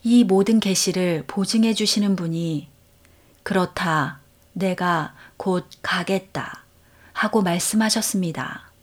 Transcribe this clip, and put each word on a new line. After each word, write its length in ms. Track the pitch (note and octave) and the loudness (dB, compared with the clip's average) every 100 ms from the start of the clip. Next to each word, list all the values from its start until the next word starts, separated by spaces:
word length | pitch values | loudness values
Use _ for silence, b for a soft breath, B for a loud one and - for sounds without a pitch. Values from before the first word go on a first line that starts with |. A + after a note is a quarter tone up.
이 220 | A#3 A#3+ G#3 | 4 4 6
모든 340 | F#3+ G3 A3+ | 4 4 4
계시를 640 | G3+ F#3 - F#3 F3+ D#3+ - | 4 0 0 0 0 -2 -4
보증해 480 | - F#3+ A3+ A3+ | -4 -2 2 2
주시는 440 | G#3+ G#3+ - G3+ F#3+ | 2 0 0 2 0
분이 500 | E3 E3 E3+ D3+ C#3+ _ _ _ b b b b | -2 -4 -2 -4 -6 _ _ _ b b b b
"그렇다, 760 | - F#3+ F3+ - F3+ D#3 C#3 - _ _ _ | -4 -2 -2 -2 -2 0 -2 -6 _ _ _
내가 640 | - F#3+ F3+ F3+ E3+ D3 B B B | -4 -4 -2 0 0 -4 B B B
곧 320 | G3 F3+ - - | -2 -2 -4 -12
가겠다." 840 | - F3+ F3 F#3+ F#3 - A#2 - _ _ b b b | -6 -4 -2 -4 -4 -10 -10 -14 _ _ b b b
하고 280 | - G#3+ A3+ | -4 0 0
말씀하셨습니다. 1300 | F#3 F3 - G#3+ A3 A3 G#3+ G3 F3+ D#3 C3 - - _ | 0 0 0 0 0 0 -2 -2 -4 -6 -10 -10 -18 _